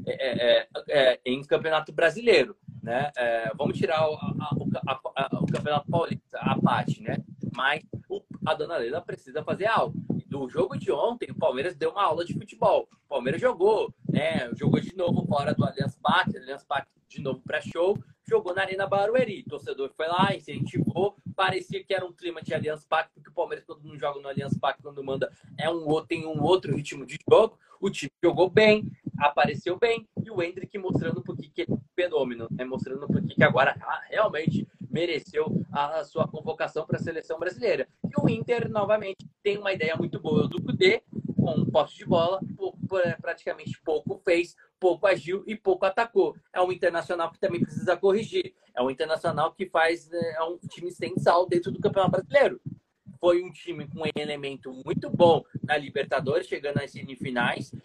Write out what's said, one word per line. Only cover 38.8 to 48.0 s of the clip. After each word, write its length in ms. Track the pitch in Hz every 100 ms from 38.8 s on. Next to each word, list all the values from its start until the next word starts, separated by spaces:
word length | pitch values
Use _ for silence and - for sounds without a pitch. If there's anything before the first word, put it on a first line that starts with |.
| 202 214 196 190 - _
tem 140 | 202 202
uma 140 | 202
ideia 240 | 175 156 160
muito 240 | - 147
boa 280 | 160 151 -
do 140 | -
Kudê, 420 | - - 185 220 - - - -
com 300 | - - -
posse 320 | 151 147 -
de 80 | -
bola, 340 | 170 170 190 - -
pouco, 400 | 190 - - 190
é, 180 | 175 160
praticamente 580 | 170 170 - 170 156 -
pouco 360 | - 151 - 190
fez, 320 | - 170 175 - _ -
pouco 260 | 185 233 202
agiu 380 | 180 147 190 196
e 100 | 214
pouco 300 | 196 180 190
atacou. 500 | 214 226 196 165 - _
É 100 | -
um 100 | 180
Internacional 600 | 180 180 170 160 175 165
que 80 | -
também 220 | 147 175
precisa 340 | - - -
corrigir. 580 | 175